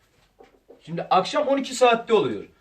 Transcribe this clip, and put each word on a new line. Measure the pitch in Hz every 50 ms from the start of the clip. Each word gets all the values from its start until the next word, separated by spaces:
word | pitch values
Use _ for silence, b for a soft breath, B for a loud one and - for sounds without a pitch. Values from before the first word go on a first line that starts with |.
| _ _ _ _ _ _ _ _ - _ _ _ _ _ - _
Şimdi | _ 156 170 170 -
akşam | - 165 185 185 - 285 294 - 254
on | 277 277
iki | - - -
saatte | - 254 240 233 226 - - 226
oluyor. | 196 139 123 107 98 - - _ _